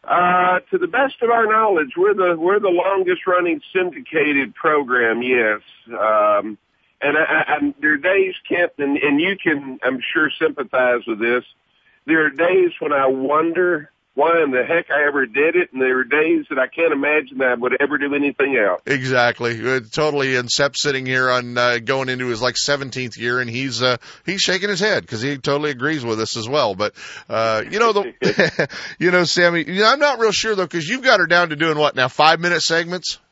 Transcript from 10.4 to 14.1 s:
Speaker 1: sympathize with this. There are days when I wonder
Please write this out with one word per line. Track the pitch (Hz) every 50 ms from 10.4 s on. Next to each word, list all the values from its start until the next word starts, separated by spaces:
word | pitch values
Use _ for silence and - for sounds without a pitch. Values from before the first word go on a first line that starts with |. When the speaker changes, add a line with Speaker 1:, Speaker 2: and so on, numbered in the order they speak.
Speaker 1:
sympathize | 160 156 147 - 131 - - 131 127 123 123 120 107 117
with | 113 104
this. | 113 117 120 123 120 _ _ _ _ _ _ _ _ _ _ _ _
There | - 165 160 156
are | 151
days | 135 139 165 175 185 190 180 175 165 -
when | 165 151 147
I | 139 135 131
wonder | 135 131 131 135 147 156 160 165 165 175 180 180 175 151 147 - _ _ _ _